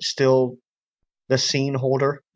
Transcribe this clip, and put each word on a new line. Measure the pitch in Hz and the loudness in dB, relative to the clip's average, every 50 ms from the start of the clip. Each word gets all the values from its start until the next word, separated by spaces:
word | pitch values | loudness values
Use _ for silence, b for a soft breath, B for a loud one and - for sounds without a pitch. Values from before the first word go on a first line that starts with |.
still | - - - - 139 131 131 131 131 123 - - _ _ _ _ _ _ _ _ _ _ _ _ _ - | -10 -8 -2 0 2 4 4 4 2 0 -4 -8 _ _ _ _ _ _ _ _ _ _ _ _ _ -2
the | 131 127 | -2 0
scene | - - - 139 135 139 139 | 0 0 -2 -2 -2 -2 -2
holder. | 135 127 135 131 131 143 139 143 143 _ _ _ | -2 -2 0 0 0 0 -2 -2 -4 _ _ _